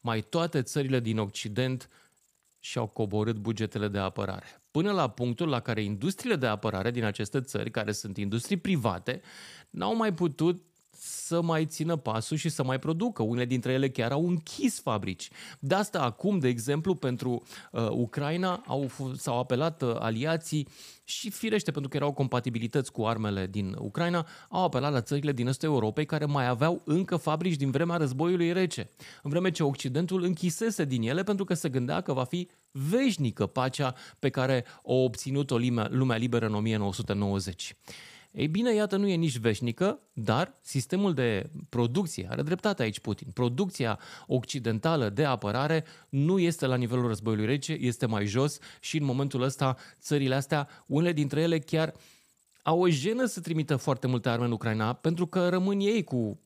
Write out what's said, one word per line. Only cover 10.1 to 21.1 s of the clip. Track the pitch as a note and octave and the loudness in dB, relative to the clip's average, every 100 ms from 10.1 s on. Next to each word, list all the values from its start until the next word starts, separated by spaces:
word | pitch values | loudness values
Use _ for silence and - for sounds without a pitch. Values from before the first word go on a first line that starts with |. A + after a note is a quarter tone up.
putut | E3 F3 C3+ D#3+ F3+ _ _ _ | 2 -2 2 0 0 _ _ _
să | - - - - E3+ | -18 -12 -10 -2 0
mai | E3+ D#3+ | 2 2
țină | D#3+ - D#3+ | 0 -2 -2
pasul | D#3+ A#2+ A2 - D#3 | -2 0 -2 0 -2
și | E3 | -2
să | - | 0
mai | B2+ C3 | 0 0
producă. | D3+ E3 A#3+ - | 0 0 -2 0
Unele | A2 A#2+ | 0 0
dintre | B2 B2+ B2 | 0 0 2
ele | C3 B2+ | 2 2
chiar | B2+ A#2 | 0 0
au | C#3 F3 | 2 0
închis | F3 - - C#4 - | 0 -4 -2 0 0
fabrici. | - G#2+ G2 F2+ - - - - | -2 0 -2 -6 -10 -16 -18 -8
De | C#3 | 2
asta | F#3 G#3 F3 | 2 2 0
acum, | B2+ - F#3+ G3 | 0 0 0 4
de | B2+ | 2
exemplu, | A#2+ A2+ D3 F3 | 2 0 0 0
pentru, | F3+ C3+ B2 B2+ A#2+ - - - | 0 -2 -2 -2 -4 -6 -20 -6
uh, | - A2+ | -2 0
Ucraina | - A#2+ - C#3+ E3+ F#3 F3+ - | 0 -2 -2 -2 0 0 -2 -2
au | C3+ C3+ | -2 -2
f-, | - C3+ B2+ | -4 -6 -4
s-au | - A#2+ | -2 -2
apelat, | B2+ B2 D#3+ D#3+ | 0 0 0 0
uh, | B2+ A2+ | -2 0
aliații | A2+ A2+ D3+ E3 - D#3 C#3 - - - | 0 0 0 -2 0 -2 -2 -12 -20 -20
și, | - | -10